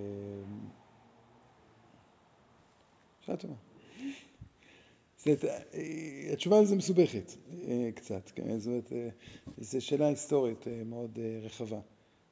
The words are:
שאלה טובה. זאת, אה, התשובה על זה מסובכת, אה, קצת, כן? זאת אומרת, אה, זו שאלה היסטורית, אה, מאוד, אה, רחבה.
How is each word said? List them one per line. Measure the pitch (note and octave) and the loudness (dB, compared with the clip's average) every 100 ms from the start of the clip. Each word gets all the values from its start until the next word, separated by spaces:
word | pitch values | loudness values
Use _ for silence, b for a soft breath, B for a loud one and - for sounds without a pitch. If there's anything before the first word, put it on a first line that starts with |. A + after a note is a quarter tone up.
| G2+ G2+ G2+ G2+ G2 G#2 G#2+ - - - - - - - - - - - - - - _ _ _ _ - _ _ _ _ _ _ | -6 -6 -8 -8 -10 -10 -12 -14 -20 -20 -20 -20 -20 -20 -20 -20 -20 -20 -20 -20 -20 _ _ _ _ -20 _ _ _ _ _ _
שאלה | - - | -8 -8
טובה. | - B2+ - - B B C4+ C#4 B B - _ B B B B B - | -8 -14 -18 -20 B B -10 -12 B B -20 _ B B B B B -2
זאת, | - D3 | 2 4
אה, | C#3+ A#2+ - D#3 D#3 D#3+ D#3+ C#3 D3+ | 2 -4 -8 -8 -6 -6 -8 -8 -4
התשובה | D3 F3 G#3 | -2 6 8
על | |
זה | G#3 G3 | 8 6
מסובכת, | E3 F3+ D#3 A2 - - - E3+ - | 6 6 6 4 -6 -14 -14 -10 -2
אה, | B2 A#2+ | 0 0
קצת, | A2+ - G2 F#2+ | -4 -6 -8 -6
כן? | - - A2 | -8 -4 -2
זאת | G#2+ | -2
אומרת, | A#2+ A#2 | -4 -4
אה, | B2 A#2 - B B B - | -6 -6 -10 B B B -14
זו | A#2 C3+ - | -4 -4 0
שאלה | C#3+ D3+ | 4 4
היסטורית, | C#3+ - D3 B2+ A2 - | 2 2 4 4 0 -6
אה, | A#2 | -6
מאוד, | A2+ A#2+ A#2 A2 | -6 -6 -6 -4
אה, | A2+ A2+ | -4 -4
רחבה. | A2 - A2+ G#2+ G2+ b b b b | -8 -8 -6 -6 -10 b b b b